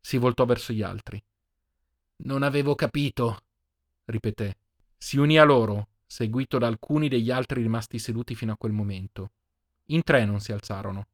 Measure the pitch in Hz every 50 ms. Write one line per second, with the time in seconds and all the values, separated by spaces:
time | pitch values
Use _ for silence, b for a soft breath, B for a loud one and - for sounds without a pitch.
0 | _ - - 131 120 127 120 - 127 120 123 117 - - 117 107 104 87 95 101
1 | - - - 101 _ _ _ _ _ _ _ _ _ _ _ _ _ _ _ _
2 | _ _ _ _ - 131 135 135 139 143 135 147 139 143 143 - 160 139 - 151
3 | 143 139 - - 123 117 104 - _ _ _ _ _ _ _ _ _ _ _ _
4 | _ - 110 110 - 117 107 - 110 101 98 _ _ _ _ _ _ _ _ _
5 | - - - 139 143 147 156 156 151 147 139 123 113 104 104 104 104 _ _ _
6 | _ _ - - 123 110 113 127 135 - - 131 120 117 113 110 - - 147 151
7 | 151 147 131 120 113 120 127 131 127 - 139 127 117 110 113 117 110 - - 117
8 | - - 113 113 120 - - - - 110 107 - - 113 107 107 104 101 98 92
9 | 95 101 _ - 95 98 _ _ _ _ _ _ _ _ _ _ _ _ 143 165
10 | 165 - 156 131 110 101 104 101 104 - 110 104 - - 107 98 98 101 98 98
11 | 101 _